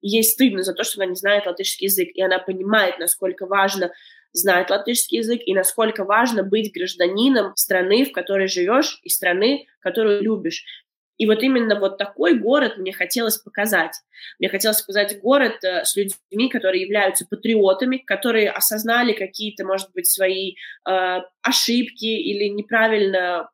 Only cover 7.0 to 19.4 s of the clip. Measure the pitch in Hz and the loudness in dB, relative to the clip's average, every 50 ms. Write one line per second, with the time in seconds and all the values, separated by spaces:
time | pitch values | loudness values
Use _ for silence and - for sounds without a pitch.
7 | 180 175 190 202 233 277 269 240 196 190 - - - - 196 185 180 185 202 233 | 0 0 2 2 2 4 4 4 2 0 -2 -4 -2 0 2 0 2 4 4 2
8 | 269 269 - - 180 - 196 196 190 190 190 180 175 180 226 262 311 - - - | 2 0 -2 -8 -4 -2 0 0 0 0 0 0 0 2 2 2 2 0 -4 -10
9 | _ 175 - - - 180 175 185 208 240 277 285 - _ _ _ _ 190 180 214 | _ -4 -4 -2 0 0 0 2 2 2 0 0 -4 _ _ _ _ -4 -2 0
10 | 220 214 208 202 202 214 220 196 175 165 170 - - - - - _ _ _ _ | 2 2 2 2 2 0 -2 0 -2 -6 -8 -8 -12 -16 -20 -20 _ _ _ _
11 | _ _ _ _ 220 214 214 220 240 269 262 247 233 220 208 202 196 190 190 - | _ _ _ _ 2 2 2 2 2 2 2 2 2 2 0 0 0 -2 -2 -2
12 | 202 202 - - - 349 339 240 202 214 262 294 269 220 220 202 185 185 190 - | -8 -8 -4 0 2 4 4 4 4 2 2 4 2 0 -2 -4 -8 -8 -4 -6
13 | - 175 - 247 233 220 214 - _ 208 _ - 202 214 208 180 160 165 - - | -6 -4 -2 -2 -2 -2 -4 -4 _ -12 _ -4 -2 0 2 0 0 0 -4 -14
14 | _ _ _ - - - - _ - 190 - 196 - 220 214 214 - - 196 208 | _ _ _ -20 -20 -20 -10 _ -4 -4 -2 0 0 2 0 0 -2 -2 -2 -2
15 | 202 202 208 202 - 233 269 285 269 226 220 - - 185 180 175 - - - 202 | 0 0 -2 -4 0 2 4 4 4 2 -2 -2 -4 -2 -2 -2 -2 -2 -2 -2
16 | 202 196 190 - _ _ - 208 240 262 - 247 - 185 185 180 185 190 208 214 | -2 -2 -4 -10 _ _ -2 -2 -2 0 0 0 0 2 0 0 -2 0 0 2
17 | 202 190 185 - - _ - 214 - 220 226 220 202 190 190 190 254 254 262 262 | 2 2 0 -2 -4 _ -10 -4 0 2 4 4 6 4 4 4 2 -2 -2 -4
18 | - - 202 196 - 247 226 226 214 202 - - 220 - 220 214 220 226 233 240 | -4 -4 -4 -2 -2 0 2 2 2 2 0 0 -2 -2 -2 -2 -2 0 0 2
19 | 247 240 208 - 190 190 _ - | 2 2 0 -2 -4 -10 _ -10